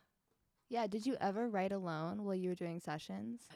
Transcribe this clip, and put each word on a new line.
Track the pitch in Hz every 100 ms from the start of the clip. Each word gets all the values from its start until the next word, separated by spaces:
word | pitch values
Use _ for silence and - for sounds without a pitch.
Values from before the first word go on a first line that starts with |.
| _ _ _ _ _ _ -
Yeah, | 233 208
did | 214
you | 247 233
ever | 196 202 240
write | 202 190
alone | 196 180 156 165 208
while | 202
you | 185 180
were |
doing | 180 170 170
sessions? | - 156 - 190 220 240 -